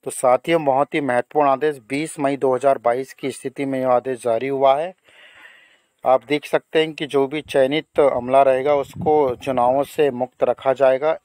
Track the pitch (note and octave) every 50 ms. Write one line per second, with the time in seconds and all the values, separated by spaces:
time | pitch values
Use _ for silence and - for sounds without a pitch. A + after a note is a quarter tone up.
0 | _ B2+ - - - B2+ B2 C3 - D#3+ E3 E3 D3+ C#3 B2+ C3+ C#3+ _ - D#3+
1 | C#3+ C3 B2 B2 - _ - D3+ D3 C#3 C3+ B2+ D3 D#3 D3 C3+ A2 G#2 C3+ C#3+
2 | D#3+ D3+ - D#3+ C#3+ C#3 C#3 C3 C#3 C3+ B2+ B2 C3+ C#3 C3+ B2+ - A#2+ A#2+ C3
3 | C3+ - - - - C3+ - - - C3+ - - C#3 C3+ C3+ C3 B2+ C3 B2 B2
4 | - C3 C3 A2+ - B2 A2+ A2+ B2+ C#3 C#3 C3+ C#3 C3+ C3+ C#3+ E3 F#3 F#3+ _
5 | _ _ _ - - - _ - - - - - _ _ _ _ _ _ _ _
6 | - A#2+ C3 C3 - A#2 C#3+ D3 - - - D3 _ _ - D#3+ D#3+ D#3+ D3+ -
7 | D#3+ C3 C#3 C#3 C3+ C3 D3 D#3 - - - C#3+ C3+ B2+ C#3+ D#3 D3+ _ _ -
8 | D3 C3 B2+ B2+ A#2+ B2 C3 C#3 C#3 C3+ C3 C3 C3 D3 D3 C#3+ C3+ - - -
9 | - D#3+ D3+ D3+ C#3+ C3 A#2+ A#2 - C#3 C3 B2 A#2+ B2 C3 C#3 C#3 - - -
10 | D3+ C#3 B2 B2 B2 - _ _ C3+ B2 A#2 - - C3+ C3 B2+ C#3 C3 C3 C3
11 | C#3+ D#3 D#3+ -